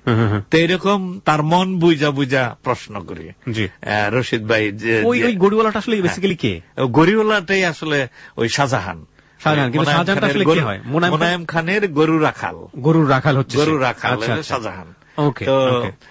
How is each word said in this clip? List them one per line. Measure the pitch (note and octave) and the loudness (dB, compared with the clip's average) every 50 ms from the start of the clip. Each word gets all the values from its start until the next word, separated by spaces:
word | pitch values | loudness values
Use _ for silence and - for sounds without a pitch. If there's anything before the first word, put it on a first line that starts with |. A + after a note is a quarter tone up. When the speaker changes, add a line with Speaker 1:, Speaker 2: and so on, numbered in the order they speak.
| - | -2
Speaker 1:
হুম, | C3 A#2 | 0 2
হুম, | A2 A#2 G#2+ | 2 2 2
হুম। | G#2 G#2 G2+ - | 0 -2 -2 0
Speaker 2:
তো | - D#3+ | 2 2
এরকম | E3 E3+ F#3 F3+ F3+ G3 G3+ G3 F#3 F3+ F3+ G3+ - | 2 2 0 0 0 0 0 0 -2 -6 -8 -4 -2
তার | - D3+ D#3 D3+ | 0 0 2 2
মন | D#3 E3+ F3+ F#3 F#3 F#3+ F3+ | 2 2 2 2 0 0 2
বুঝা | D#3+ F3 E3+ C#3 C#3 D3 | 4 4 4 4 2 0
বুঝা | C#3+ C#3 C#3+ B2+ C#3 C3+ B2+ A#2 - - - | 0 0 -2 0 0 0 0 -2 -4 -6 -4
প্রশ্ন | C3+ A#2+ - - - G#2 G2+ | -4 -4 -4 -6 -10 -12 -12
করি। | E2+ D#2+ F2+ E2 E2 E2 - - - B2+ | -12 -12 -12 -12 -14 -16 -18 -12 -10 -6
Speaker 1:
জি। | A2+ A2 G#2 F2+ - - - | -4 -4 -4 -4 -6 -8 -6
Speaker 2:
আহ, | G#2 G#2 G#2+ G#2 G#2 | -2 -2 0 0 0
রশিদ | A2 B2+ B2 - - A#2 G#2+ | 0 -2 0 -2 -2 -2 0
ভাই | G#2+ A2 A2 G#2+ G#2+ G2+ | 0 0 2 0 0 -2
যে, | G#2+ A2 A2+ A2+ A2 G#2+ | -4 -2 0 0 2 2
Speaker 1:
ওই, | A#3 B3 A#3+ | 2 2 2
Speaker 2:
যে | A#3 | 2
Speaker 1:
ওই | A#3+ A3+ | 0 2
গরুওয়ালাটা | F#3 F3+ G3+ G#3 A3 A3+ A3 G#3+ G#3+ | 2 2 2 4 2 2 0 0 -2
আসলে | - B3 A3+ | -4 -2 -2
Speaker 2:
হ্যাঁ। | G#3 F#3 | 0 0
Speaker 1:
basically | - F2 - F3+ G3 F#3 | -2 -2 -2 -2 -2 -2
কে? | - - A2+ F#2 D#2+ - _ _ | -2 -2 -2 -2 -4 -8 _ _
Speaker 2:
ওই | - C3 C3 | -4 -2 2
গরুওয়ালাটাই | A2+ C#3+ D#3+ F3+ G#3+ A3 G#3+ G#3+ G#3+ G#3 F3 D#3 G3 G3 F#3+ | 4 4 4 4 4 2 2 2 0 0 -2 -2 0 0 0
আসলে | F3 D#3 - D#3+ D#3 D3 C#3+ C3+ A#2+ - - - - - | -2 -2 -4 -4 -2 -2 -2 -2 -4 -8 -14 -20 -12 -6
ওই | - A#2 A#2 | -4 -4 -2
শাহজাহান। | - - C#3+ C3 B2+ A#2 F2+ F2+ F2 D#2+ D2+ - _ _ _ _ _ - - | 0 0 0 0 0 -2 -4 -6 -10 -12 -14 -20 _ _ _ _ _ -4 -2
Speaker 1:
শাহজাহান, | D#3 D#3 D3 C#3 B2 | 0 2 2 0 0
কিন্তু | A#2 D3+ | 0 0
Speaker 2:
মোনায়েম | C3+ C#3 D3 | 2 2 2
Speaker 1:
শাহজাহানটা | E3 E3+ E3+ G3 G3 | 2 2 0 0 0
Speaker 2:
খানের | E3 D3 | 0 0
Speaker 1:
আসলে | C#3 C#3 - | 0 2 2
কে | D3+ | 2
Speaker 2:
গরু, | E3 E3+ | 2 2
Speaker 1:
হয়? | D3 A2+ G2+ F#2+ - | 0 -2 -4 -6 -6
মোনায়েম | A#2+ C3+ D#3+ | -4 -2 0
খান | F3 F3 | 0 2
Speaker 2:
মোনায়েম | D#3 D3+ E3 E3+ F3+ F3+ E3+ | 2 0 0 0 -2 -2 -6
খানের | D3+ - E3 D#3+ E3 F#3+ G#3 G#3 G3 | -4 -4 -4 -2 -2 0 0 0 0
গরু | D3 C#3+ D#3 D#3 D#3+ D#3+ | 2 2 2 2 4 2
রাখাল। | D#3 C3+ - - - F#2 E2 E2 F2 - - | 2 0 -2 -2 -6 -8 -8 -10 -14 -16 -10
Speaker 1:
গরুর | - B2 D3+ D#3+ E3 D#3 C3+ | -2 2 2 4 4 4 4
রাখাল | C3+ C3 - D#3 C3+ | 2 2 2 2 2
হচ্ছে | C3+ C3 - - C#3 | 2 0 0 0 0
সে। | D3 | 2
Speaker 2:
গরু | D#3 D#3 C#3+ | 2 0 0
রাখাল | C3 B2 A2+ - - A#2 B2+ | 0 -2 -2 -4 -4 -2 -2
Speaker 1:
আচ্ছা, | A2+ A2+ A#2 A2+ | -2 -2 -2 -2
Speaker 2:
হলো | D#3 | -4
Speaker 1:
আচ্ছা। | D3+ - D3 | -4 -4 -6
Speaker 2:
শাহজাহান। | C3 A2 G#2 F#2 F#2+ F2+ E2 F2 - _ _ _ | -6 -6 -6 -10 -12 -14 -18 -20 -20 _ _ _
Speaker 1:
ওকে, | - D3 D3 B2 - B2+ | -2 -2 -2 -2 -2 -2
Speaker 2:
তো | C3 C3+ C3+ C3 B2+ B2+ A#2+ | 0 2 2 2 2 2 0
Speaker 1:
ওকে। | A#2+ G2 F#2 - _ - | -2 -4 -8 -12 _ -20